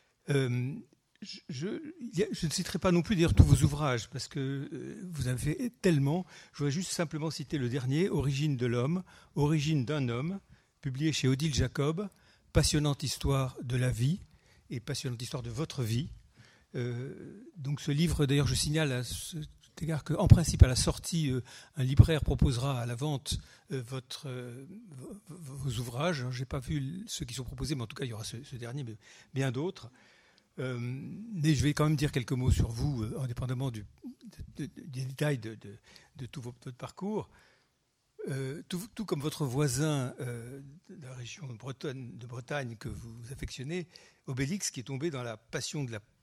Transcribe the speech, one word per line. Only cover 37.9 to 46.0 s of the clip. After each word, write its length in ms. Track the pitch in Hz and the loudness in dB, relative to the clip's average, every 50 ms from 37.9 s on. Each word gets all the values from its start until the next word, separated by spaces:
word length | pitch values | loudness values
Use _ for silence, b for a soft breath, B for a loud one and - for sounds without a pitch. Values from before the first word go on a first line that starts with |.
| _ _ _ _ _ - 427 226 | _ _ _ _ _ -12 -8 -6
Euh, 340 | 139 131 135 131 139 175 - - | -4 -4 -4 -6 -6 -10 -8 -8
tout, 180 | - 175 196 240 - | -8 -8 -8 -8 -8
tout 120 | - 220 | -8 -4
comme 160 | - 180 147 | -2 -2 -2
votre 240 | 135 156 - - 156 | -2 -4 -2 -2 -2
voisin, 680 | 135 117 139 151 143 120 131 151 156 151 143 127 123 - - | 0 2 2 2 2 2 2 2 2 2 0 0 -2 -4 -6
euh, 400 | 131 127 120 117 113 120 131 139 139 139 139 175 - - | -8 -8 -8 -8 -10 -12 -12 -14 -14 -16 -18 -20 -20 -18
de 120 | 185 - | -18 -16
la 120 | 143 127 127 | -14 -14 -12
région 340 | 127 123 113 - - 175 131 | -12 -12 -12 -12 -12 -12 -12
bretonne, 680 | 120 104 - 139 131 - - 160 127 135 131 117 - 117 | -12 -10 -10 -10 -10 -8 -8 -8 -6 -8 -10 -12 -12 -14
de 100 | 120 120 | -14 -12
Bretagne 480 | 123 120 123 - 147 147 139 117 113 | -12 -12 -8 -6 -4 -4 -4 -6 -8
que 140 | 107 - 117 | -8 -8 -10
vous 320 | 104 - 113 117 113 117 120 117 | -8 -8 -10 -12 -14 -14 -14 -14
affectionnez, 560 | 135 - - 123 - - 127 139 170 185 165 B B B B B B B B - | -10 -8 -8 -8 -8 -8 -8 -6 -6 -6 -6 B B B B B B B B -8
Obélix, 420 | 135 120 139 135 185 202 - - | -2 -2 -2 -2 -2 -2 -4 -4
qui 120 | - 135 | -6 -6
est 20 | 113 | -8
tombé 280 | - 139 131 143 175 | -6 -6 -4 -4 -4
dans 120 | 143 131 123 | -4 -4 -6
la 140 | 117 110 107 | -6 -8 -10
passion 480 | _ _ - 151 - - - 156 139 | _ _ -6 -6 -6 -4 -4 -4 -4
de 80 | 123 110 | -4 -6
la, 80 | 107 | -8